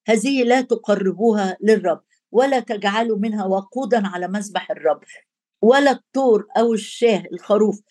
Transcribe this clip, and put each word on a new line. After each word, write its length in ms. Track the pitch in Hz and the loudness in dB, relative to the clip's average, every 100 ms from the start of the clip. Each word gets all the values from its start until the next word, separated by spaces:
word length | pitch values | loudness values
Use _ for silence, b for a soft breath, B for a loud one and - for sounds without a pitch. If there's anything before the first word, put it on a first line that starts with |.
| - | -2
هذه 360 | 226 247 269 | 0 0 0
لا 160 | 233 262 | 2 0
تقربوها 960 | 262 233 220 202 190 170 226 214 190 175 | 0 -4 -2 -2 -2 0 0 0 -2 -2
للرب، 380 | 208 214 175 156 _ _ _ | 2 2 0 -4 _ _ _
ولا 280 | 220 277 269 | 0 2 0
تجعلوا 580 | 240 208 202 214 233 208 | -2 -4 -2 -2 -2 -2
منها 260 | 226 214 190 | -4 -4 -2
وقودا 600 | 190 196 254 240 233 196 | -4 -4 -8 0 0 0
على 220 | 180 180 | -4 -6
مذبح 420 | 202 202 180 175 | -8 -8 -8 -8
الرب، 300 | 151 156 147 - - _ _ _ _ | -4 -2 -2 -6 -20 _ _ _ _
ولا 280 | 220 277 277 | 4 4 4
الطور 560 | 247 _ 269 262 214 - 220 | 0 _ -2 2 2 0 -2
أو 160 | 233 | 0
الشاه"، 480 | 220 - - 233 185 170 | -2 -6 -2 0 0 -4
الخروف 480 | 180 - 208 214 202 _ | -14 -2 2 2 0 _